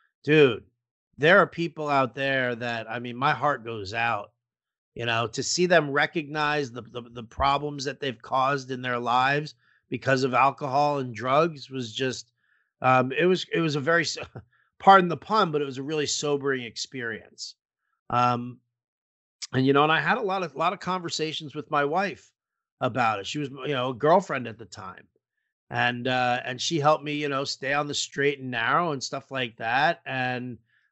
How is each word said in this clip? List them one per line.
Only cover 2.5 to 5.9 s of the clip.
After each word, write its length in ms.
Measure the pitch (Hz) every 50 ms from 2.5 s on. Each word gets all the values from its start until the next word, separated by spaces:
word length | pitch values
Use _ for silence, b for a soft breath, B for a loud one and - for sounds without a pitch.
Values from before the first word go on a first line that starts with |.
| 120
that, 340 | 113 123 120 117 113 110 110
I 120 | 117 120
mean, 160 | 120 123 120
my 160 | 123 135 151
heart 320 | 139 117 135 147 139 120 110
goes 280 | 117 117 110 98 92
out, 380 | 107 113 117 117 113 101 - - _ _ _ _ _ _ _ _ _ _ _ _ -
you 120 | - 117
know, 200 | 117 113 113 120 113
to 140 | - 143
see 240 | 120 - - 170 180
them 240 | 175 180 165 151 143